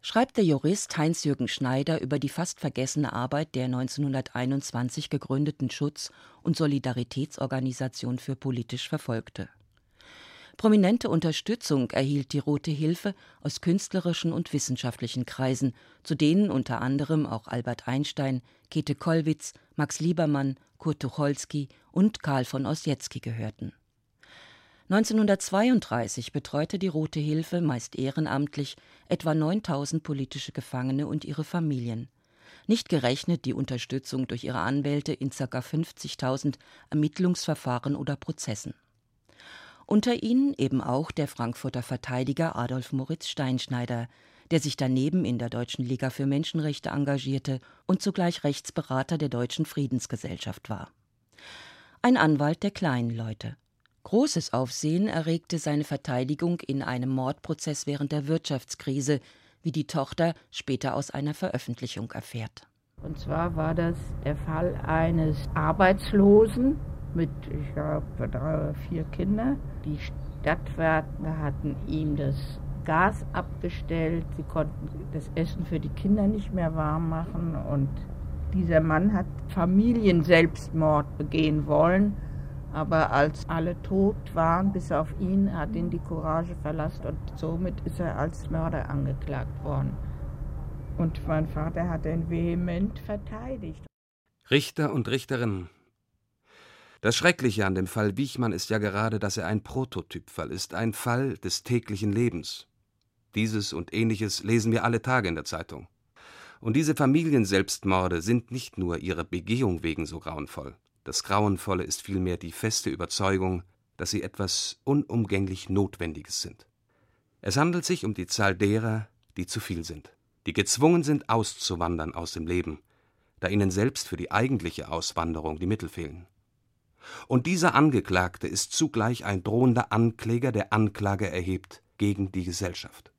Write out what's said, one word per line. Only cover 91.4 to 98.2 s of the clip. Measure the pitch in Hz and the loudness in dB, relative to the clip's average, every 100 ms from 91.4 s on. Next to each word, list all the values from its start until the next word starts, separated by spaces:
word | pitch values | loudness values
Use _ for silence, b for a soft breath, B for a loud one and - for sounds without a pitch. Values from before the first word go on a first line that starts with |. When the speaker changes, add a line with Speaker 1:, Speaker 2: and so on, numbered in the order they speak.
| 156 | 0
Speaker 2:
Vater | 156 156 160 175 | -2 -4 -2 -2
hat | 160 | -2
ihn | 160 165 160 | -2 -2 -2
vehement | 170 170 170 175 170 196 - | 0 0 0 0 0 -2 -4
verteidigt. | - 208 - 214 247 262 165 160 - _ _ _ _ _ _ | -8 -8 -8 -10 -8 -8 -8 -12 -16 _ _ _ _ _ _
Speaker 3:
Richter | 139 147 - 147 | 2 2 -2 -2
und | 143 117 | 0 0
Richterinnen. | 127 - 131 117 98 90 _ _ _ _ _ _ _ b b b b b b | -2 -2 -2 0 -2 -6 _ _ _ _ _ _ _ b b b b b b
Das | 107 | 0
Schreckliche | 117 170 175 127 101 98 | 4 4 4 2 2 2
an | |
dem | 95 95 | 2 0
Fall | - 107 | 2 0
Wichmann | 98 | 2